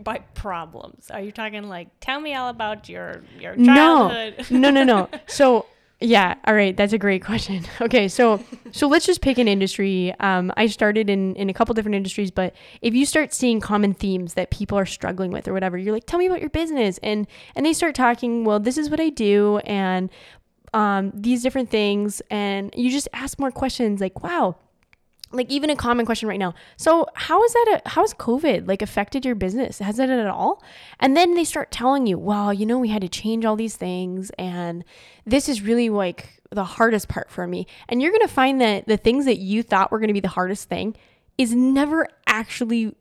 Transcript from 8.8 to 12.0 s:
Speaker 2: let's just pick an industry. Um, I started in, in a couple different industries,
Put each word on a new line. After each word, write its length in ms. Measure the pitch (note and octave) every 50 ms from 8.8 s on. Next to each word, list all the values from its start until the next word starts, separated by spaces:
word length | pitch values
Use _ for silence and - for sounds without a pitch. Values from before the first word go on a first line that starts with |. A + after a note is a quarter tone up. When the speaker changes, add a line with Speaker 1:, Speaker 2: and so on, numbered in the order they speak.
| D4
Speaker 2:
let's 180 | C#4 D4 E4+ -
just 160 | - F4+ -
pick 180 | - C4+ B3+ B3
an 80 | A#3+
industry. 640 | G#3+ G3+ G3 F#3+ F#3+ - - G3 G3 F#3+ F#3 F3+ F3+ - -
Um, 340 | - G3 F#3+ F3+ F3+ F#3 -
I 120 | - A3
started 420 | A3 G3+ - A3 G#3 G#3 A3 A3 G3+
in, 260 | G3 G3 F#3+ F#3+ F#3
in 140 | - G3+ F#3+
a 40 | F#3
couple 200 | - A#3 A3 A#3
different 220 | A3+ G#3 G#3+ G#3
industries, 340 | G3